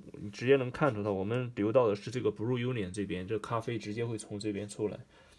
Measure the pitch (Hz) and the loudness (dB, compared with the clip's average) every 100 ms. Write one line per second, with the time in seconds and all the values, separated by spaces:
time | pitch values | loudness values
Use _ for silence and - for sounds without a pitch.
0 | - - 104 - 123 139 123 - 151 104 | -14 -12 -10 0 6 6 4 2 2 2
1 | 104 95 98 123 120 110 107 127 113 101 | 0 0 0 0 -2 0 4 6 6 4
2 | 113 120 107 104 113 127 123 120 90 104 | -2 -2 0 0 0 0 0 -2 -4 -4
3 | 98 90 92 107 - 117 120 113 101 110 | -2 -4 -2 -4 -2 -4 -2 -4 -4 -4
4 | 117 110 - 104 107 101 101 - 104 - | -4 -4 -6 -6 -4 -4 -4 -4 -4 -4
5 | - - - | -14 -20 -20